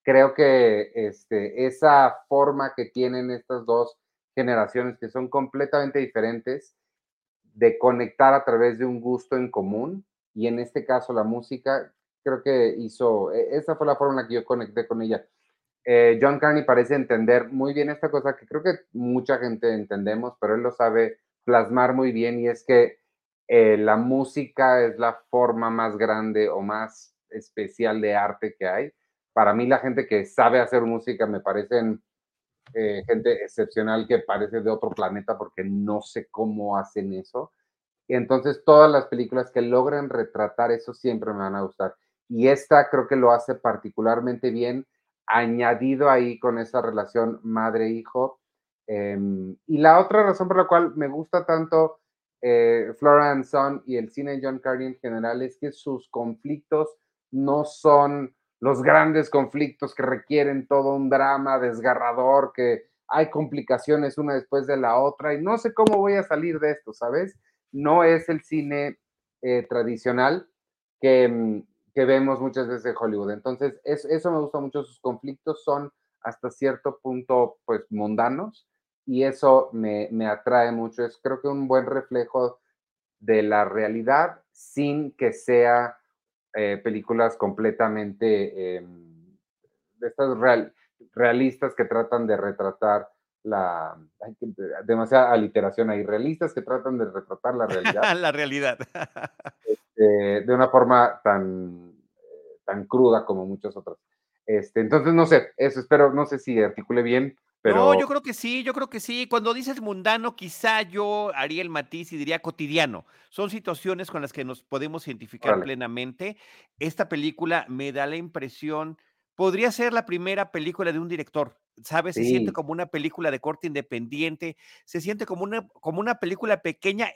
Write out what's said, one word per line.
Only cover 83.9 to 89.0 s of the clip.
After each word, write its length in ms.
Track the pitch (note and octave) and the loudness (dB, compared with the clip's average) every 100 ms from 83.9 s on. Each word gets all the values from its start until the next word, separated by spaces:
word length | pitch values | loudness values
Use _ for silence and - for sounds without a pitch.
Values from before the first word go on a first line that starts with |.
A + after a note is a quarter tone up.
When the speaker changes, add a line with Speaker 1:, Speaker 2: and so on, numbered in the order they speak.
| A2+ A2+ C#3+ F3 - _ | -2 0 2 2 -4 _
Speaker 1:
sin 600 | _ - - C#3+ D3 C#3+ | _ -14 -6 -4 -4 -6
que 200 | - A#2+ | -4 -4
sea, 640 | A2 - A#2+ A#2+ A#2+ A#2+ - _ _ _ _ _ | -4 0 4 6 4 0 -8 _ _ _ _ _
eh, 260 | G#2+ G#2 G2+ | -6 -4 -4
películas 540 | A2+ G#2+ - A#2 A2+ - | -4 -6 -2 0 0 0
completamente, 1400 | G2+ G2 A2 - A2+ G#2+ G#2 G2+ A2+ G#2 G2 F#2+ F#2 F2+ | -4 -2 -2 0 -2 -2 -8 -4 0 0 -2 -6 -8 -8
em, 600 | F2+ F2 | -12 -20